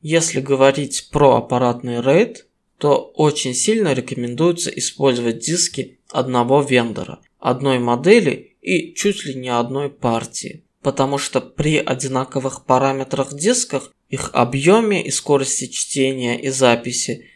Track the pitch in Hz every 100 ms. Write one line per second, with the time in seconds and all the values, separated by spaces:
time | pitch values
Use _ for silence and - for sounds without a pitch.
0 | 156 165 160 143 135 135 135 139 143 -
1 | - 147 143 120 - 123 127 120 123 120
2 | 123 151 233 - _ _ _ _ 147 143
3 | - - 151 147 131 123 - 220 190 127
4 | 123 - 120 120 165 170 - - - -
5 | 139 120 120 113 - 170 - - 127 _
6 | _ - 127 127 120 139 139 127 117 107
7 | - - _ _ - 123 135 127 120 120
8 | 147 233 151 117 - _ - 185 - -
9 | 202 196 151 131 127 120 120 131 143 139
10 | 123 113 - - - - _ _ 143 135
11 | 135 139 - 131 - - 151 151 - 131
12 | 135 131 131 139 131 - - 131 135 135
13 | 135 139 135 143 175 247 - 139 - _
14 | _ 135 - - 123 135 147 208 226 196
15 | 147 - - 143 131 - 127 - - 143
16 | 131 135 123 120 139 131 127 117 127 123
17 | - 120 -